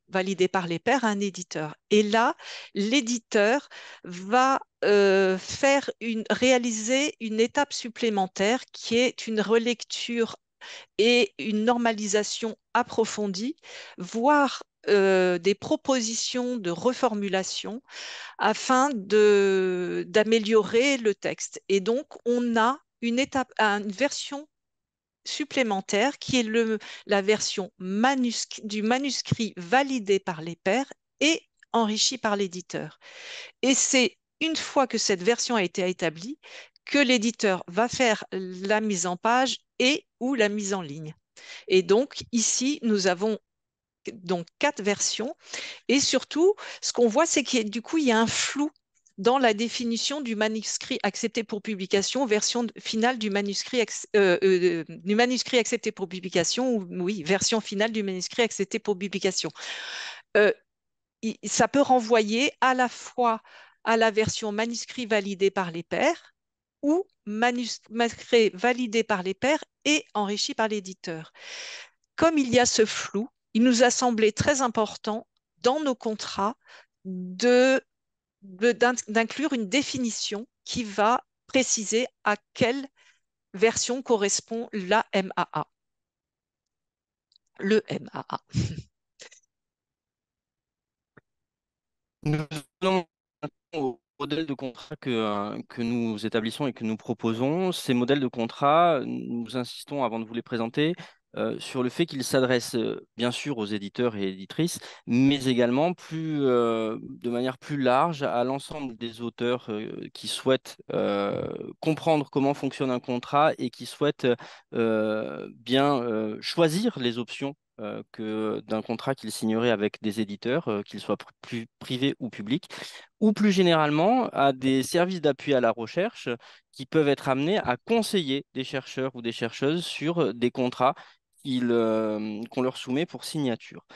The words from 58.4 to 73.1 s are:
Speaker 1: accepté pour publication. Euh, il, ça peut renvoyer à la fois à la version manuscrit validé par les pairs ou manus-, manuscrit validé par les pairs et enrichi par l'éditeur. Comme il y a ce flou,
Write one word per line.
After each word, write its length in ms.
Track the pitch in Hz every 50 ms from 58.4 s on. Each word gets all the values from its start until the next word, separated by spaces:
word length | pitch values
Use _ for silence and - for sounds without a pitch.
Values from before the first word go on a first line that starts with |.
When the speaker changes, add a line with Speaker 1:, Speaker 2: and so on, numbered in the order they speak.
Speaker 1:
accepté 360 | 233 220 - - 190 - - 214
pour 180 | - 208 202
publication. 540 | 175 202 190 - 170 - 190 - - - 156 - - - - - - - - - - - - - - - _ -
Euh, 160 | 202 214 190 - - _ _ _ _ _ _ _ _ _ _ _ _
il, 140 | - 220 - - -
ça 220 | 202 - - 233
peut 140 | - - 285
renvoyer 720 | 269 - 254 254 220 220 240 226 220 208 220 240 285 302 - _
à 140 | 247 262 254
la 140 | 254 247 233
fois 520 | - - - - - - 240 233 226 220 - - - - - - _ _
à 140 | - 220 226
la 160 | 226 226 226
version 400 | 196 214 220 - - - 226 214
manuscrit 540 | 202 214 226 233 240 220 - - - 262 240
validé 440 | 202 220 208 196 202 196 175 196 196
par 220 | 196 196 185 175
les 100 | 165 170
pairs 520 | - - - 170 254 311 339 - - _ _ _ _ _ _ _ _ _ _ _
ou 220 | 285 285 320 370 392 - _ _ _
manus-, 560 | 208 208 220 240 247 240 247 240 220 - - _ -
manuscrit 600 | 214 233 233 226 - - - - 247 233 220 185 180
validé 480 | 180 - 247 247 247 254 220 202 226
par 220 | 220 - 208 185 175
les 100 | 190 190
pairs 300 | - - 269 320 294 - - _ _ -
et 200 | 285 302 311 - _ -
enrichi 400 | 214 202 190 208 202 - - 269
par 140 | - 220 220
l'éditeur. 640 | 214 208 185 190 185 - - 185 165 160 160 - _ - - - - - - - - - - - _ _ _ _ _
Comme 240 | - 320 339 330 294
il 120 | 262 240
y 100 | 240 247
a 60 | 247
ce 180 | - - - 220
flou, 440 | - - - - -